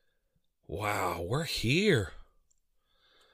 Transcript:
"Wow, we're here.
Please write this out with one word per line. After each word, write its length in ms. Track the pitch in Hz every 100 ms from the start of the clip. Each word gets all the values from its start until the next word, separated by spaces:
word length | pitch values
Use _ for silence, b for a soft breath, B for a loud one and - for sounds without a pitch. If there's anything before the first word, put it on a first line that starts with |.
| _ _ _ _ _ _ -
"Wow, 560 | 90 104 104 92 87 87
we're 180 | 135 156
here. 680 | - 110 156 214 131 92 - - _ _ _ _ _ _ _ _ _ _